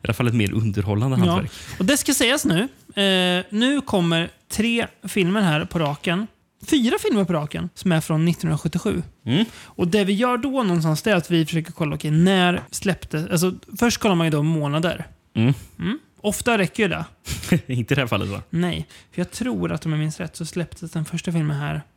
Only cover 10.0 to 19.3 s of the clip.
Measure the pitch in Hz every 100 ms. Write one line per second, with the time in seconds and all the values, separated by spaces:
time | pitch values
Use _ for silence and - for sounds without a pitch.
10 | 190 202 247 247 269 262 214 175 160 156
11 | 226 185 - 170 156 165 156 - 151 151
12 | 156 156 180 190 180 180 - - 196 165
13 | - 151 170 170 185 185 - 202 240 -
14 | 220 175 165 147 151 160 147 147 170 -
15 | - - _ - 117 - - - 170 285
16 | _ _ 208 202 - 226 175 - 202 156
17 | 165 - - - - 175 - 123 113 139
18 | 123 104 95 98 - 165 175 156 156 -
19 | - - 175